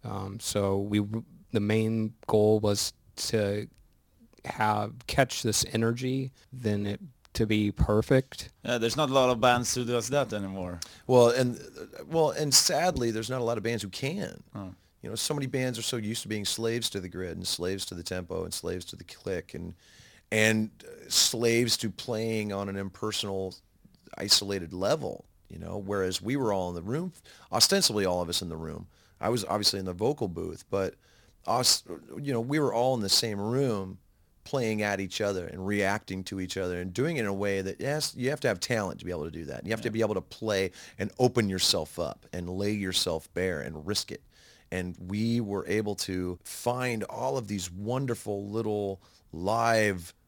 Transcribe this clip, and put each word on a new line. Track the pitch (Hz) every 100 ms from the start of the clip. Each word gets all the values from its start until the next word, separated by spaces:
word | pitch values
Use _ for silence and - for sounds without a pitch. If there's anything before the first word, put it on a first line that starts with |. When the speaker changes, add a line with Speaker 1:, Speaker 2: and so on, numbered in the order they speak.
Speaker 1:
Um, | - 98 98 104
so | - 107 98 98
we, | 101 104 101 110 - - -
the | 113
main | 104 110 110 113 110 - -
goal | 107 107 107
was | 104 101 - - _ -
to | - 113 101 104 104 _ _ _ _ _ - _
have, | - - 107 107 107 - -
catch | - 131 -
this | 120 107 -
energy, | - 113 120 127 131 135 - -
then | 131 113 104 104
it | 101 190 - -
to | - 110
be | 107 104
perfect. | - - 104 110 131 131 - - _
Speaker 2:
Yeah, | - 123
there's | 113 123
not | 151
a |
lot | 135 127
of | 120
bands | 127 123 120
who | -
does | 120 120 113
that | 143 127
anymore. | 107 98 95 90 87 - - -
Speaker 3:
Well, | 127 117
and, | 120 127 117
uh, | - - - - -
well, | 165 151
and | - 151
sadly, | 131 - 151 180 143 120
there's | 110 110
not | 127
a |
lot | 117 117
of |
bands | 104 117
who | 101
can. | - 135 185 190 50 -
Speaker 2:
Oh. | 104 98 92 _ _
Speaker 3:
You | 107
know, |
so | 107 -
many | 147 135
bands | 131 127 117
are |
so | 113 123
used | 107 113
to | -
being | 107
slaves | 98 - 113 117 113
to | 101
the | 92
grid | 90 90 85
and | 90
slaves | - 87 98 -
to |
the | 90
tempo | 85 92 87 87
and | 85
slaves | - 85 90 87
to | -
the |
click | 87 - - 92 -
and, | - 87 87 _ - - - _
and, | 110 110 110 110 -
uh, | - - -
slaves | - - 117 117 117 120 -
to | 113
playing | - - 110 113 113 104
on | 98 98
an | 98
impersonal, | 98 - 110 104 107 98 95 92 _ _ - _ - -
isolated | 101 - 98 98 85
level, | 90 98 151 123 - - _ _
you | 82
know, | 85 95
whereas | 98 101 92 92
we | 98 139
were | 123
all | 98 90
in |
the | 87
room, | 85 135 185 - - - -
ostensibly | - - 196 180 104
all | 95 90
of | 87
us | 85
in | 90
the | 80
room. | 80 80 87 _ _ _
I | 92
was | 120
obviously | 98 104 101 101
in |
the | 95
vocal | 90 110 147 104
booth, | 85 85 82 -
but | 101 95 - _ _ _ _ -
us, | 113 127 - - 82 78 80
you | 139
know, | 120
we | 120 151
were | 139
all | 110 123
in | 131
the | 101
same | - 120 101
room | 104 123 139 107 95 92 _ _ _ _
playing | - 139 117 107
at | 104 101
each | 95 -
other | 104 95 87
and | 90 92
reacting | 104 98 104 - 95
to | 92 98
each | 92 95
other | 92 90
and | 92
doing | 90 139 165
it |
in | 107
a |
way | 98 101 98
that, | 95 -
yes, | 131 147 147 -
you | 127
have | 151
to | 131
have | 98
talent | - 117 98 -
to |
be | 87
able | 87
to | 76
do | 82
that. | 76 64 -
You |
have | 113
to | 113
Speaker 2:
Yeah. |
Speaker 3:
be | 107
able | 110
to | 101
play | - - 110 101 95 - - -
and | 101 -
open | 123 - 107
yourself | 92 - 98 78 -
up | 80 52 -
and | 90 87
lay | 92 101
yourself | 107 95 92 - 80 -
bare | - 92 82
and | 71 78 78
risk | 104 -
it. | - _ _ - - _
And | 90 90 87
we | 90 101 113 117
were | 104 101 -
able | 104 104 101
to | - 92 90 90
find | - - - 123 127 117
all | 104 113 123 135
of | 107
these | 104 87
wonderful | 87 104 127 135 117 - 101 101
little | 107 107 104 101 95 - _ _
live | 76 90 113 117 113 107 92 85 -